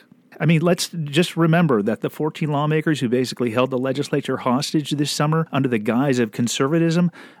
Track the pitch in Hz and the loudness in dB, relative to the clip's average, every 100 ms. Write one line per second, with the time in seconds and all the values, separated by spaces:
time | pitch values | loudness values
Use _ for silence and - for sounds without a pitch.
0 | _ - _ - 156 165 170 175 - 175 | _ -20 _ -4 2 2 2 0 -2 -8
1 | 147 143 180 - 165 160 170 117 101 107 | -4 0 0 2 2 4 4 2 2 -2
2 | 143 - 151 - 156 143 151 156 156 143 | -4 -4 -6 -4 -4 -2 0 0 0 0
3 | 123 123 123 - 123 113 131 131 131 131 | 0 0 0 -2 -2 0 0 0 -2 -4
4 | 139 147 135 131 - 123 147 160 143 143 | -2 -4 -2 -4 0 -2 0 -2 -2 -2
5 | 143 - 151 160 160 139 135 120 107 113 | -2 0 0 0 0 -2 0 0 0 0
6 | 143 123 117 - 120 - 139 165 165 165 | 2 2 0 0 -2 0 0 2 2 2
7 | 180 - - - | 0 -2 -20 -14